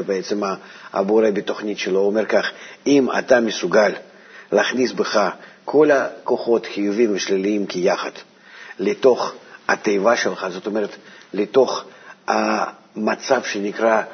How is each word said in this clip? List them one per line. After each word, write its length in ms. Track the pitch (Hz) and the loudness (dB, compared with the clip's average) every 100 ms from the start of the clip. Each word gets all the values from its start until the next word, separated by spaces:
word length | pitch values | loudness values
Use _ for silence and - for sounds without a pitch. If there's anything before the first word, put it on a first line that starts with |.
| 95 | 0
בעצם 380 | 95 92 104 | -2 -2 -4
ה-, 120 | 98 95 - - - | -4 -6 -10 -20 -8
הבורא 360 | 101 98 110 110 | -4 2 4 4
בתוכנית 500 | 101 92 - 104 98 | 0 -4 -6 -6 -6
שלו? 200 | 101 95 | -2 0
הוא 80 | 101 | 2
אומר 180 | 107 101 | 0 0
כך, 260 | 107 - - - - - | 0 0 -8 -18 -6 2
"אם 200 | 143 120 101 | 4 4 0
אתה 200 | 95 123 | 2 2
מסוגל 520 | 113 95 90 101 101 80 - - - - - | 2 -2 0 4 2 0 -12 -20 -20 -18 -2
להכניס 400 | 101 101 123 120 | 0 0 0 -2
בך 380 | 95 101 107 95 - - - - | -2 0 0 0 -4 -16 -18 -2
כל 260 | 139 151 | 4 4
הכוחות 760 | 139 - - - 120 117 117 113 | 4 0 -6 -4 -4 0 0 0
חיוביים 500 | - 101 101 117 95 | -4 -2 2 2 2
ושליליים 500 | - 98 98 107 95 | -2 -2 0 -2 -2
כיחד 460 | 90 95 87 - - - _ - - - - | -2 0 0 -4 -12 -20 _ -20 -20 -18 -4
לתוך 540 | 98 101 135 117 - - - - - | -4 2 4 2 -2 -10 -20 -14 -6
התיבה 480 | 113 110 101 101 120 | -4 0 2 2 2
שלך", 300 | 101 92 92 | 0 -4 -8
זאת 160 | 92 104 | -8 -6
אומרת, 220 | 107 101 - - - - | -4 -6 -8 -20 -20 -12
לתוך 500 | 95 101 135 123 - - - - - - | -6 0 2 2 0 -10 -20 -20 -14 -4
המצב 1160 | 107 107 107 - - _ 107 110 117 - 123 | -2 0 -2 -4 -8 _ -6 -4 -4 0 -2
שנקרא 580 | - 107 101 92 110 110 - | 0 -6 -6 -2 2 2 -2